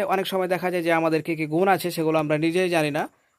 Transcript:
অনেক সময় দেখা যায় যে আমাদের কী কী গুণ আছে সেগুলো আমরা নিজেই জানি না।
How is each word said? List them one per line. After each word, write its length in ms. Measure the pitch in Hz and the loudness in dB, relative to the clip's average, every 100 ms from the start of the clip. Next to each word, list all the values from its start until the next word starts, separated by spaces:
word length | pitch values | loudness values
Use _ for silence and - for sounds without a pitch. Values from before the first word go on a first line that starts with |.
অনেক 220 | 196 190 185 | 0 -2 -2
সময় 220 | 190 180 | -2 -2
দেখা 200 | 180 180 | -2 -2
যায় 120 | 180 | -2
যে 100 | 170 | 0
আমাদের 280 | 165 165 156 | 2 2 0
কী 140 | 156 160 | -2 -4
কী 100 | 156 | -2
গুণ 220 | 156 196 | 0 2
আছে 200 | 180 175 | 2 0
সেগুলো 260 | 170 160 160 | -2 0 2
আমরা 180 | 151 151 | 2 0
নিজেই 320 | 165 170 185 | 0 0 0
জানি 200 | 170 151 | 0 0
না। 180 | 147 190 _ _ | -2 -4 _ _